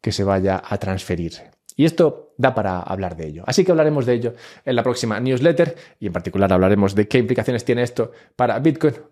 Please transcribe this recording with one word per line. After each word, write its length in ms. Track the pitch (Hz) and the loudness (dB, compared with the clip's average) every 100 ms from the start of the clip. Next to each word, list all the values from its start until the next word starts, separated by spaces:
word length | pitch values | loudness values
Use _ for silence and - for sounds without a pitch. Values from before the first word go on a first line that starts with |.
que 100 | - | -4
se 120 | 104 | -2
vaya 400 | 98 98 95 95 - | 0 2 0 -2 -4
a 120 | 101 | -6
transferir. 540 | 95 95 - 87 82 - - _ _ - | -4 -6 -4 -6 -6 -10 -20 _ _ 0
Y 60 | 160 | 0
esto 480 | 160 160 - - - | 2 0 0 -18 -2
da 180 | 131 127 | -2 0
para 240 | 98 90 | -4 -4
hablar 360 | - 95 92 85 | -6 -6 -6 -8
de 120 | 78 | -12
ello. 160 | 76 90 | -10 -2
Así 180 | 131 | 0
que 60 | 180 | 2
hablaremos 380 | 165 156 147 123 | 4 2 2 0
de 60 | |
ello 200 | 120 117 - - - - | 0 -2 -8 -20 -12 -4
en 100 | 120 | -2
la 60 | |
próxima 380 | 113 120 117 107 | 0 -2 -4 -2
newsletter 560 | 127 127 151 165 165 - - _ | -2 2 2 2 0 -2 -18 _
y 80 | 104 | -8
en 60 | |
particular 380 | 87 87 98 98 | -6 -4 0 4
hablaremos 440 | 92 92 101 98 98 | 4 4 4 4 2
de 120 | 104 | 2
qué 120 | 127 | 2
implicaciones 440 | 113 123 113 123 - | 2 0 0 -4 -2
tiene 180 | 120 | -2
esto 280 | 120 - 113 - _ - | -2 -2 -6 -6 _ -2
para 220 | 123 110 | 0 2
Bitcoin 380 | 151 143 156 - - | 0 2 0 -2 -16